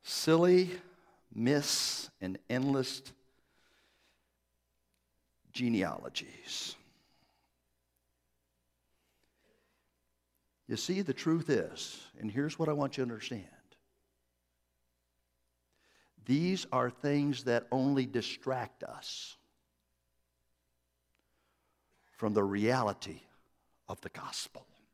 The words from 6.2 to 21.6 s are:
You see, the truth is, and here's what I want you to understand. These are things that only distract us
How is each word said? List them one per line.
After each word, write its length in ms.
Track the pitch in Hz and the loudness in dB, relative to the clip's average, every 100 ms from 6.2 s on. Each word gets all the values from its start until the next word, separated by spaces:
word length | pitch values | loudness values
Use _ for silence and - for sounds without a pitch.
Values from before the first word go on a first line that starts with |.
| - - - - - - _ _ _ _ _ _ _ _ _ _ _ _ _ _ _ _ _ _ _ _ _ _ _ _ _ _ _ _ _ _ _ _ _ _ _ _ _ _ - | -12 -18 -12 -10 -10 -14 _ _ _ _ _ _ _ _ _ _ _ _ _ _ _ _ _ _ _ _ _ _ _ _ _ _ _ _ _ _ _ _ _ _ _ _ _ _ -8
You 100 | 113 | -6
see, 240 | - 190 | -2 -2
the 140 | 180 | -2
truth 340 | 127 160 165 156 | -2 0 0 2
is, 580 | 120 82 - - - - - | 0 0 -8 -12 -14 -18 -10
and 120 | 107 | -6
here's 280 | 110 151 - | -2 -4 -2
what 100 | 156 | -2
I 60 | |
want 240 | 147 139 135 | 0 -2 -2
you 60 | |
to 60 | 123 | -4
understand. 380 | 110 - 117 90 - _ _ _ _ _ _ _ _ _ _ _ _ _ _ _ _ _ _ _ _ _ _ _ _ _ _ 110 | -4 -8 -10 -10 -20 _ _ _ _ _ _ _ _ _ _ _ _ _ _ _ _ _ _ _ _ _ _ _ _ _ _ 0
These 400 | 139 175 185 - | 2 4 0 0
are 160 | 127 123 | 0 0
things 560 | - 147 143 143 123 | 0 0 2 2 0
that 220 | 123 120 - | 2 0 2
only 360 | 131 135 139 123 | 2 4 2 2
distract 760 | 117 104 - 131 131 113 _ | -2 -4 -6 -4 -4 -6 _
us 540 | - - - - - - _ _ _ _ _ _ _ _ _ _ _ _ _ _ _ _ _ _ _ _ _ _ | -14 -12 -12 -12 -12 -16 _ _ _ _ _ _ _ _ _ _ _ _ _ _ _ _ _ _ _ _ _ _